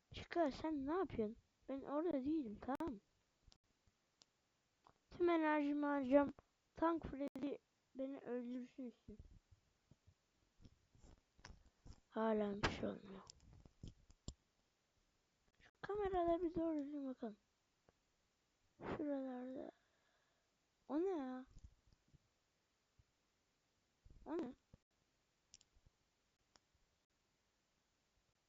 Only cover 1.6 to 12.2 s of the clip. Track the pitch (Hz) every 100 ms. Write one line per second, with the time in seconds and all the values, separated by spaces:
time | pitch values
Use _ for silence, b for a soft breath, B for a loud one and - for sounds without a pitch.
1.6 | - 269 254 285 349 285 262 320 233 208
2.6 | - 269 330 196 - _ _ _ - -
3.6 | _ _ _ _ _ _ - _ _ _
4.6 | _ _ - _ _ - 349 330 311 302
5.6 | 285 294 285 285 254 285 277 - - _
6.6 | _ - 330 330 - 269 285 269 285 -
7.6 | _ _ _ 247 269 277 - 247 240 254
8.6 | 247 - 247 - - 208 - - - -
9.6 | _ _ _ - - _ _ _ _ _
10.6 | - _ _ - - - _ - - -
11.6 | - _ - - _ 220